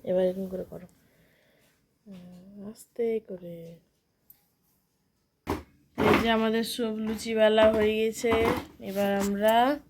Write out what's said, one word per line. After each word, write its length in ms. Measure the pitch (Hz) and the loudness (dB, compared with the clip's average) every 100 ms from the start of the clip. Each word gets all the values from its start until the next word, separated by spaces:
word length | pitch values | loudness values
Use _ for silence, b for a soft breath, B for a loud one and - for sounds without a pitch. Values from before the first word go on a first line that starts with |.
এবার 200 | - 185 | 0 0
এরকম 220 | 185 190 190 | 0 -2 -8
করে 180 | 185 175 | -8 -10
করো। 220 | 175 180 b b b b b b b b b _ _ 208 | -16 -20 b b b b b b b b b _ _ -20
হ্যাঁ, 360 | 185 180 180 185 202 202 | -20 -20 -20 -20 -18 -16
আস্তে 400 | 226 - - 233 220 | -18 -14 -4 -2 -2
করে। 360 | - 180 175 170 165 165 _ _ _ _ _ _ _ _ _ _ _ _ _ _ _ _ - - - _ _ - | -6 -14 -12 -16 -18 -20 _ _ _ _ _ _ _ _ _ _ _ _ _ _ _ _ -10 -10 -10 _ _ 0
এই 180 | 214 - | 2 4
যে 100 | 226 | 4
আমাদের 340 | 220 226 226 | 2 2 0
সব 300 | 226 - 226 220 | -4 -4 -4 -4
লুচি 340 | 220 214 226 | -6 -6 -4
বেলা 320 | 220 214 214 220 | 4 4 6 6
হয়ে 220 | 220 214 220 | 4 2 2
গেছে, 360 | 220 220 233 226 233 247 - - | -2 -2 0 2 2 -2 -8 -14
এবার 280 | 214 196 202 196 | -8 -2 0 0
আমরা 360 | 202 202 214 226 254 294 - | -2 0 4 4 4 0 -8